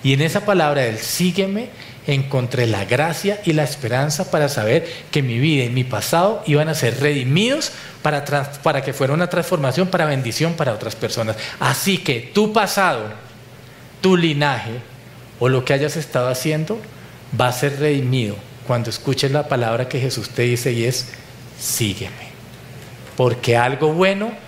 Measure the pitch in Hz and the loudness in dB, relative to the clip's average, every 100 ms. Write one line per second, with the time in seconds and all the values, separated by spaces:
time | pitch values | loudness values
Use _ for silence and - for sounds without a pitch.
0 | 135 135 160 196 202 190 156 143 123 110 | 4 4 2 0 2 4 4 2 0 -2
1 | - - 180 185 190 202 247 - - - | -6 0 0 2 0 -2 -6 -12 -18 -12
2 | - 139 135 135 120 120 120 104 98 123 | -2 0 0 -2 -2 0 0 0 0 0
3 | 156 160 196 208 170 151 147 - 113 123 | 0 0 -2 -2 0 0 0 -2 -2 0
4 | 147 147 185 170 127 - 107 143 165 - | 0 -2 0 2 2 0 2 2 0 -12
5 | - - 135 117 147 147 120 127 127 107 | -4 -2 0 2 2 2 2 0 0 -2
6 | - 165 190 226 - 143 156 156 120 117 | 0 2 4 2 2 2 2 2 0 2
7 | 143 143 127 151 220 285 302 - - - | 0 0 2 2 4 0 -4 -8 -16 -4
8 | 156 143 143 143 139 - - 143 131 - | -2 0 0 -2 -2 -2 0 0 -2 -2
9 | 127 151 175 180 170 180 135 127 185 180 | 0 2 4 2 2 2 2 2 2 2
10 | 156 139 120 110 160 170 139 104 113 - | 2 2 0 0 0 2 0 0 -4 -4
11 | 113 - 110 107 - - 127 131 - 185 | -4 -2 -2 -2 -6 -2 0 0 2 0
12 | - 120 - 202 214 214 196 - 190 131 | 0 -2 0 2 4 4 2 2 2 2
13 | 107 107 - - - - - - - - | -4 -10 -16 -20 -20 -20 -20 -20 -20 0
14 | 190 185 165 147 147 127 98 117 - - | 4 4 4 2 0 0 -4 -8 -12 -18
15 | - - - - 123 131 123 143 147 156 | -20 -20 -20 -2 2 2 2 0 0 -2
16 | 151 135 123 127 156 156 160 226 - - | -2 0 0 0 0 -2 -2 -6 -8 -18
17 | - - - 110 127 123 143 139 151 143 | -20 -20 -8 0 0 2 -2 0 0 2
18 | 127 131 110 104 - - - 123 113 107 | 2 2 0 -4 -12 -18 -2 0 0 -4
19 | - 131 139 143 143 135 117 117 123 143 | -2 0 2 0 0 0 0 0 -2 -2
20 | 127 120 104 - 120 120 135 120 117 127 | -2 -4 -8 0 0 2 0 0 0 -2
21 | - - - - - - - - 113 - | -6 -12 -18 -20 -20 -12 -6 -2 -2 -2
22 | 117 - - - - - - - - - | -8 -12 -16 -18 -20 -20 -18 -18 -18 -18
23 | - - 123 117 - 117 123 135 156 160 | -18 0 0 2 2 4 4 2 0 4
24 | 190 196 214 220 | 2 2 -4 -8